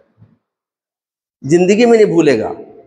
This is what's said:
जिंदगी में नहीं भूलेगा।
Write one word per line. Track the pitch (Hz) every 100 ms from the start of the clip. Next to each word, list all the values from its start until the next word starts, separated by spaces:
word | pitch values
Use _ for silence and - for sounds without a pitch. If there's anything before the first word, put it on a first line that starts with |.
| _ _ _ _ _ _ _ _ _ _ _ _ _ _
जिंदगी | 131 170 180 208 240
में | 226
नहीं | 202
भूलेगा। | 165 156 117 101 - - -